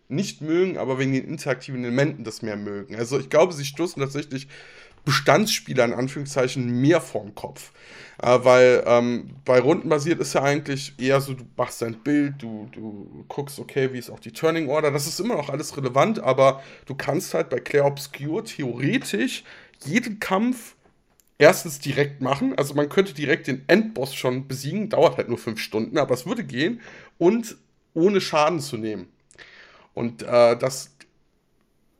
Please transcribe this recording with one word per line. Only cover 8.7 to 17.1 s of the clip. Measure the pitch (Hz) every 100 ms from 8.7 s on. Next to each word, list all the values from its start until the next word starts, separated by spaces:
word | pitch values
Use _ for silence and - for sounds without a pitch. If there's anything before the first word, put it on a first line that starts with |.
| 123 -
ähm, | 120 120 120 71 - -
bei | 127
rundenbasiert | 127 175 120 104 147 165
ist | 143
ja | 160
eigentlich | 135 143 139 139 - -
eher | 131 135
so, | 139
du | 127 117 -
machst | 123 -
dein | 117 113
Bild, | 143 147 143 143
du, | 117 107 107
du | - 110 104 - - -
guckst, | - 139 -
okay, | 117 139 131
wie | 127
ist | -
auch | 107
die | 120
Turning | - 160 165 143
Order. | 151 151
Das | 143 143
ist | 135
immer | 208 190
noch | 139
alles | 139 147 -
relevant, | 127 131 180 220
aber | 131 131 135 131 - - -
du | 135
kannst | -